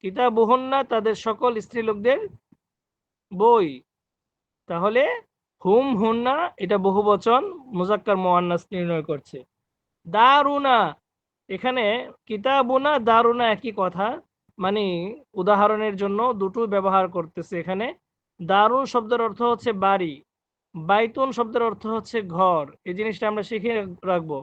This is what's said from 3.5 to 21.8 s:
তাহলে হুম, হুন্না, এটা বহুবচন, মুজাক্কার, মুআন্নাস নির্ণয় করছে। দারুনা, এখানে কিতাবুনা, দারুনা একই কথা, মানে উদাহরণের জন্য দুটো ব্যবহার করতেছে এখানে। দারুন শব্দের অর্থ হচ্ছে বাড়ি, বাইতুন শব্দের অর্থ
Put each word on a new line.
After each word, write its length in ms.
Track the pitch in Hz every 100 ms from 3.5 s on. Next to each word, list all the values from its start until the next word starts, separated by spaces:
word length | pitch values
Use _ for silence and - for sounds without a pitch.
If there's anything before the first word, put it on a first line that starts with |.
| 233 175 127 _ _ _ _ _ _ _ _ _
তাহলে 340 | 170 196 226 294 480 - _ _ _ 180
হুম, 220 | 214 277 220
হুন্না, 340 | 220 226 247 285 349 -
এটা 140 | 185 202 190
বহুবচন, 540 | 190 208 202 226 240 392 349 269 185
মুজাক্কার, 400 | 180 208 208 196
মুআন্নাস 400 | 185 175 175 175 -
নির্ণয় 340 | 185 170 165 151
করছে। 280 | 147 - 139 123 _ _ _ _ _ -
দারুনা, 680 | 208 247 285 285 285 277 240 180 143 _ _ _ _ _ 190
এখানে 300 | 247 254 208 233 254 - _
কিতাবুনা, 640 | 214 233 277 247 262 277 294 226
দারুনা 360 | 226 233 240 233 208
একই 160 | 233 208
কথা, 260 | 185 170 208 320 _ _ _ _
মানে 240 | 190 208 202 175 180 247 _ -
উদাহরণের 560 | 185 208 208 214 214 196
জন্য 180 | 202 202 240 226
দুটো 200 | 190 190 226
ব্যবহার 320 | 196 190 190 185 180
করতেছে 400 | 165 - 165 180
এখানে। 240 | 170 185 240 359 _ _ _ _
দারুন 440 | 175 196 220 254 269
শব্দের 280 | 240 214 240 226
অর্থ 120 | 196 240
হচ্ছে 200 | 233 233 202 196
বাড়ি, 280 | 196 175 139 _ _ _ _ _ 175
বাইতুন 540 | 160 202 226 247 269 233
শব্দের 260 | 233 233 233
অর্থ 140 | 202